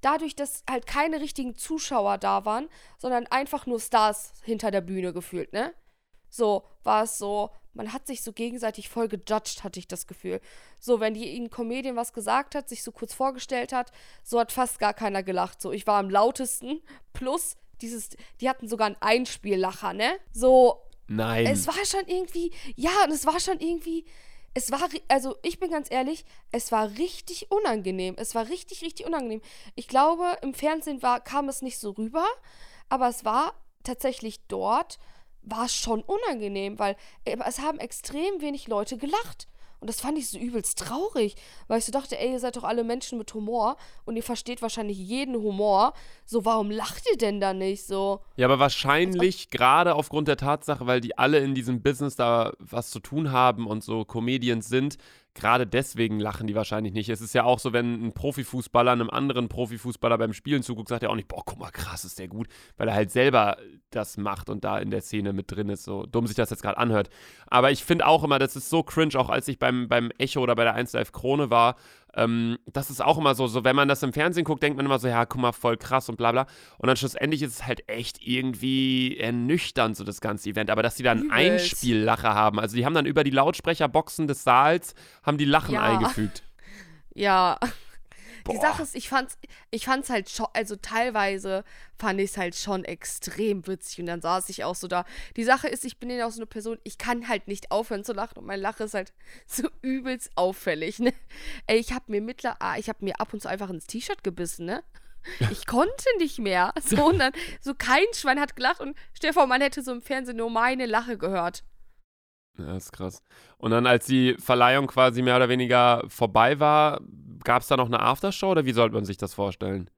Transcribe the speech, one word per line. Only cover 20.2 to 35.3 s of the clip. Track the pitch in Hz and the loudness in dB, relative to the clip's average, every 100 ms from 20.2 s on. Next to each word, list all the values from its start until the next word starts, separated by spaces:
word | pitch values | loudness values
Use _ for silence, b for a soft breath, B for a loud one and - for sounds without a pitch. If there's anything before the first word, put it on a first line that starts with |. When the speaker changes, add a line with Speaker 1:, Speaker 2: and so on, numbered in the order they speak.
| - | -8
Speaker 1:
So, | - 254 262 247 - - - - | 2 8 10 10 6 -8 -20 -6
Speaker 2:
Nein. | 214 226 226 113 | -2 0 2 2
Speaker 1:
es | 110 - | 2 0
war | 339 | -2
schon | 403 392 370 | -2 -2 -2
irgendwie, | 359 359 349 339 B B 240 | -4 -2 -4 -4 B B -2
ja, | 294 381 | 0 4
und | 349 | 4
es | 311 285 | 4 0
war | 330 | 0
schon | 359 339 | 0 -2
irgendwie, | 330 339 330 330 320 b b b b | -2 -4 -4 -6 -8 b b b b
es | 254 247 | -6 -4
war | 277 349 | -2 -2
ri-, | 294 - | -4 2
also | 269 262 - | 2 2 -6
ich | 339 339 | -6 -4
bin | 359 | -4
ganz | 320 294 | -4 -2
ehrlich, | 254 262 320 - b b | -2 -2 -6 -10 b b
es | 233 - | -6 -2
war | 220 214 208 | 0 0 -2
richtig | 359 - - 349 - | -6 -6 -12 -14 -2
unangenehm. | 403 403 220 190 185 185 185 | 0 2 0 -2 -4 -4 -6
Es | 226 | -6
war | 233 226 | -4 -4
richtig, | 349 - - | -6 -10 -10
richtig | 339 - - | -10 -10 -6
unangenehm. | 330 247 214 B B B | -4 -4 -8 B B B
Ich | - - | -16 0
glaube, | 262 302 339 349 349 | 4 4 2 -2 -2
im | 277 | -6
Fernsehen | 262 294 320 311 269 | -2 -2 -2 -6 -4
war, | 254 247 | -2 -2
kam | - 277 277 | -2 -4 -4
es | 269 | -6
nicht | 262 - | -8 -8
so | 208 | -10
rüber, | 196 220 294 370 523 b b b b b | -6 -4 -2 -2 -4 b b b b b
aber | 269 254 | 0 0
es | 233 | 0
war | 220 226 320 - - _ | -2 0 0 -4 -20 _
tatsächlich | - 247 269 254 220 - - | -8 -4 -4 -4 -10 -12 -8
dort, | 190 190 240 349 - b b b | -4 0 0 -2 -10 b b b